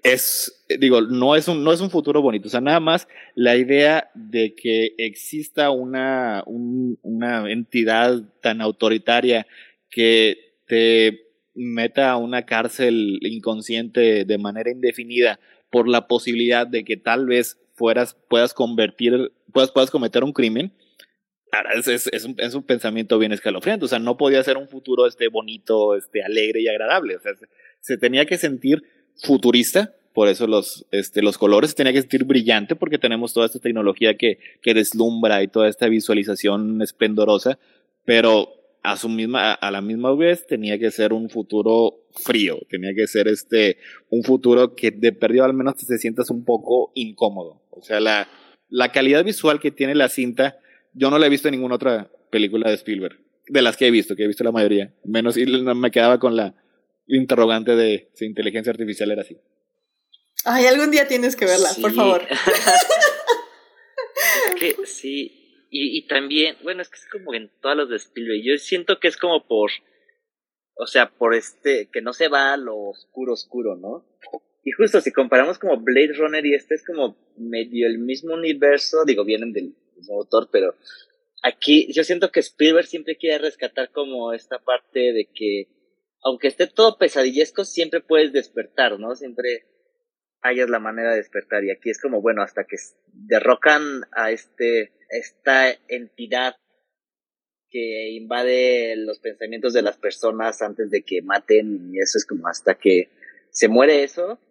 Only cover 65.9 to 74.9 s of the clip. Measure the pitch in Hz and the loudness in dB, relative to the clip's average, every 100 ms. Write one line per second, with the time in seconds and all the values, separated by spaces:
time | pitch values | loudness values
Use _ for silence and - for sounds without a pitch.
65.9 | 147 - 139 139 151 156 - 170 185 175 | -6 -4 -4 -2 -2 -2 -4 -10 -10 -12
66.9 | - - 208 180 117 107 _ 135 147 139 | -16 -18 -16 -10 -10 -12 _ -4 -2 -2
67.9 | 110 - - 113 107 117 143 - 180 170 | -6 -10 -12 -6 -4 -2 -4 -2 -6 -2
68.9 | 190 - - 175 160 _ 110 104 - _ | 0 0 -2 -2 -2 _ 0 0 -4 _
69.9 | _ _ _ _ _ _ _ _ - 117 | _ _ _ _ _ _ _ _ -14 -4
70.9 | 135 120 _ 117 117 - _ 143 131 101 | 0 0 _ 0 0 -4 _ -4 -4 -4
71.9 | 120 113 123 160 143 139 139 123 107 101 | -10 -10 -4 -2 0 0 -2 -6 -10 -12
72.9 | 98 _ - 127 117 - 123 110 90 98 | -14 _ -10 -8 -8 -8 -8 -6 -8 -12
73.9 | 151 _ _ - - _ _ - - 220 | -14 _ _ -18 -18 _ _ -10 0 4